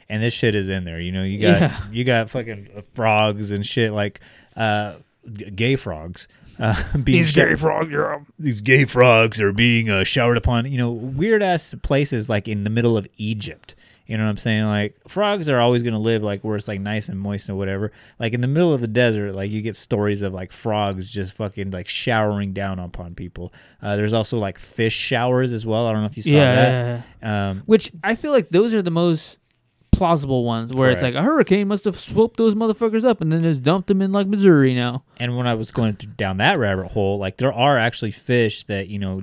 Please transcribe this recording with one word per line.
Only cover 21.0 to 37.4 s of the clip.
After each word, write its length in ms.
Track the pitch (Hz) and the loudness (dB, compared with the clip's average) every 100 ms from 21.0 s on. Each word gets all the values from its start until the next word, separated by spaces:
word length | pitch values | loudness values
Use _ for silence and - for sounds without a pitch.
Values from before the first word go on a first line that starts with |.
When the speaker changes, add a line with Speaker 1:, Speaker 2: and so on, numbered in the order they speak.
| 92 | -8
Speaker 1:
just 220 | 104 95 | -8 -8
fucking, 360 | - 107 101 98 | -6 -8 -6 -8
like, 180 | 92 92 | -8 -8
showering 640 | - - 113 107 104 101 | -6 0 2 2 0 -4
down 280 | 95 98 92 | -4 -6 -6
upon 340 | 90 - 87 | -8 -12 -14
people. 400 | 85 90 - 87 - - _ | -12 -14 -12 -14 -16 -20 _
Uh, 120 | 104 104 | -4 -2
there's 140 | 104 | 0
also, 280 | 113 104 120 | 0 0 -2
like, 180 | 98 - | -4 -6
fish 360 | - - 113 113 | -10 -2 -2 -2
showers 580 | - 123 123 127 131 | -2 -2 2 2 0
as 100 | 117 | -2
well. 220 | 110 110 117 | -2 -2 0
I 40 | |
don't 80 | 107 | 0
know 60 | 107 | -4
if 100 | - | -4
you 60 | |
saw 60 | 107 147 | 2 6
Speaker 2:
Yeah, 200 | 135 127 | 6 6
Speaker 1:
that. 160 | 131 | 4
Speaker 2:
yeah, 300 | 127 120 120 120 - | 2 -2 -6 -10 -12
yeah. 280 | 110 104 98 | -4 -2 -2
Speaker 1:
Um, 100 | 95 - | -4 4
Speaker 2:
Which 240 | 214 - 170 | 2 2 -6
I 120 | 196 226 | -4 -4
feel 160 | 302 | 0
like 180 | 277 170 | 0 2
those 240 | 170 226 | 2 2
are 80 | 220 | 0
the 80 | 175 | 0
most 460 | 165 175 160 - - _ _ _ _ _ | 0 2 0 -4 -16 _ _ _ _ _
plausible 520 | - 175 165 139 131 120 | 0 2 2 2 0 0
ones 280 | 113 113 | -2 -4
where 160 | 127 131 | 2 2
it's 100 | 123 | 4
Speaker 1:
Correct. 140 | 127 123 | 0 0
Speaker 2:
like, 80 | |
a 20 | 208 | 2
hurricane 420 | 311 208 196 202 | 2 4 2 0
must 160 | 208 208 | -2 -4
have 140 | 175 | -6
swooped 380 | - 196 226 - | -2 0 0 2
those 180 | 226 208 | 0 2
motherfuckers 480 | 220 214 226 220 | 0 0 0 0
up 180 | 247 220 | 2 0
and 100 | 160 | 0
then 120 | 165 | 0
just 200 | 165 143 | 2 2
dumped 240 | 127 190 180 | 2 2 2
them 140 | 190 | 0
in, 100 | 190 | 0
like, 160 | 202 196 | 0 0
Missouri 460 | 202 196 156 131 | 4 6 8 6
now. 300 | 127 123 123 - - | 2 -2 -4 -10 -8
Speaker 1:
And 180 | 120 123 | -6 -2
when 100 | 123 | 0
I 80 | 113 | -2
was 160 | 110 | -2
going 240 | - 113 104 | -2 -2 -2
th-, 200 | 104 - | -8 -6
down 220 | 98 92 | -4 0
that 200 | 120 185 | 2 2
rabbit 280 | 107 95 90 | 0 0 -2
hole, 300 | 110 98 101 | -2 0 0
like, 200 | 95 | -4
there 140 | - | -2